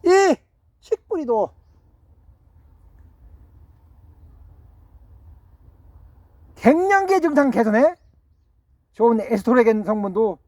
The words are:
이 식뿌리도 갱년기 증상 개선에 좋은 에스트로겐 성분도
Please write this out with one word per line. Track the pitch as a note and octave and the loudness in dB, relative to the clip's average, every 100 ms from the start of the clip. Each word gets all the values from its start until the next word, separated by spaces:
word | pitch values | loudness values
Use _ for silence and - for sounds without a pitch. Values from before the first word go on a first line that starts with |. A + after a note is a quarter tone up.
| E4 | 2
이 | F#4+ G4 - _ _ _ _ | 2 2 -2 _ _ _ _
식뿌리도 | - A4+ _ F#4+ B3+ A3+ F#3 _ _ _ _ _ _ _ _ _ _ _ _ _ - - - _ - - - - - _ _ - - - - - - - - - - - - - - - _ - - _ - - - - _ _ - - | -10 -10 _ -8 -4 -4 -4 _ _ _ _ _ _ _ _ _ _ _ _ _ -20 -20 -20 _ -20 -20 -20 -20 -20 _ _ -20 -20 -20 -20 -20 -20 -20 -20 -20 -20 -20 -20 -20 -20 -20 _ -20 -20 _ -20 -20 -20 -20 _ _ -20 -2
갱년기 | A3+ D#4+ F#4+ G4 F#4+ F#4+ | 0 2 2 0 0 0
증상 | D#4+ D4 C#4 | 0 0 0
개선에 | G#3+ A3 G#3+ D4+ F4+ _ _ _ _ _ _ _ _ _ | 0 0 2 0 -2 _ _ _ _ _ _ _ _ _
좋은 | - A#3 A3+ | -2 0 0
에스트로겐 | G3 G#3+ A3+ B3 A3+ A3 | -2 -4 0 2 2 0
성분도 | G3+ G#3+ G3+ F#3 A3 E3+ | -4 -6 -4 -4 -4 -6